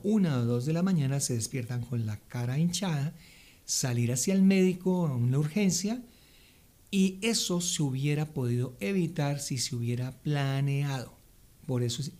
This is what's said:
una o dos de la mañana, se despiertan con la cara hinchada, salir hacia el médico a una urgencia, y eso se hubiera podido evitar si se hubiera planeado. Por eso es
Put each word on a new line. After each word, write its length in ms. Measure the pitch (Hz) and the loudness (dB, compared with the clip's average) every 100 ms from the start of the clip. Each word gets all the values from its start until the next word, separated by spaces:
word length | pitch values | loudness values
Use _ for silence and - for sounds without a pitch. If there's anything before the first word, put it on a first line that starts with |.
una 360 | 202 214 175 127 | 2 2 4 2
o 80 | 117 | 2
dos 180 | 120 | 0
de 80 | 139 | 0
la 100 | 165 | 0
mañana, 380 | 190 170 135 139 | 2 2 2 0
se 140 | - | -2
despiertan 480 | 117 - 135 117 120 | -2 -4 -6 -6 -6
con 240 | 117 120 107 | -4 -4 -4
la 100 | 104 | -6
cara 420 | - 123 120 135 | -10 -6 -2 0
hinchada, 540 | 175 175 190 143 151 - - - - - - | 0 0 -2 -2 -4 -8 -18 -20 -20 -18 -6
salir 440 | - 131 120 120 | -2 0 2 0
hacia 220 | 120 196 | 0 2
el 80 | 190 | 6
médico 680 | 190 190 185 180 185 180 160 | 6 8 4 2 0 0 0
a 80 | |
una 240 | 123 120 139 | 2 2 2
urgencia, 640 | 151 214 196 175 202 247 - - - - - - - _ - | 0 2 2 2 -2 -4 -10 -20 -20 -20 -20 -20 -20 _ -2
y 280 | 196 190 190 | 2 2 2
eso 400 | 226 226 - 175 | -2 0 0 -2
se 220 | 175 - | -2 -2
hubiera 500 | 143 131 147 147 151 | -2 0 0 0 -2
podido 420 | 139 120 120 123 - | -2 -2 0 -2 -4
evitar 600 | 202 190 165 160 143 143 | -2 0 0 0 -2 -2
si 180 | - 131 | -4 -4
se 180 | - 120 | -4 -4
hubiera 360 | 117 120 127 - | -2 -2 -4 -6
planeado. 920 | 151 143 135 135 139 139 143 135 117 - - - - - - | -4 0 0 0 0 0 -2 -4 -8 -16 -20 -20 -20 -12 -4
Por 160 | 123 | -2
eso 180 | 120 - | -2 -4
es 120 | 139 | -8